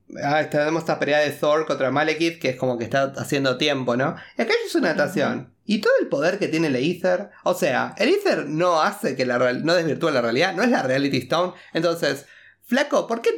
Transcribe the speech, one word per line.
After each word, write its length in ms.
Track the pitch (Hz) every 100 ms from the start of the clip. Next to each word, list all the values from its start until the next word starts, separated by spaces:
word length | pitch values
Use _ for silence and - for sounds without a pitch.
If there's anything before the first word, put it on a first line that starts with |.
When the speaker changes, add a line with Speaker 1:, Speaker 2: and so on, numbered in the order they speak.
| - -
Speaker 1:
ah, 200 | 139 151 147
tenemos 320 | 151 151 165
esta 140 | 160 151
pelea 200 | 143 151
de 120 | 147
Thor 340 | 131 151 151 156
contra 240 | 135 131
Malekith, 480 | 143 156 156 165 165
que 80 | 131
es 80 | 127
como 220 | 131 117
que 60 |
está 280 | 113 139 135 139
haciendo 400 | - 143 135 127
tiempo, 380 | 147 135 123 120
¿no? 180 | 147 165 - -
Y 20 |
acá 140 | 226 466
es 100 | 403
una 140 | 339 214
Speaker 2:
Ujú. 40 | 151
Speaker 1:
natación. 560 | 143 156 123 117 - _
Y 160 | - 208
todo 120 | 453 523
el 80 | 294
poder 320 | 143 160 202
que 80 | 160
tiene 180 | 160 160
el 80 |
Ether, 560 | 127 156 170 185 180 202 -
o 100 | 175
sea, 400 | 180 160 120 123 -
el 120 | 240
Ether 380 | 403 392 170 143
no 340 | 156 180 160
hace 320 | 185 202 180
que 100 | 135
la 140 | 127 123
real-, 260 | 127 131
no 100 | 151 175
desvirtúa 340 | 165 143 160
la 100 | 131
realidad, 340 | 117 120 185 175
no 80 |
es 40 | 240
la 120 | 247
Reality 360 | 131 135 139 131
Stone. 340 | - 160 180 - -
Entonces, 540 | 165 170 165 151 139 - - - _
flaco, 420 | - 254 294 262 -
¿por 160 | 226
qué 80 | 233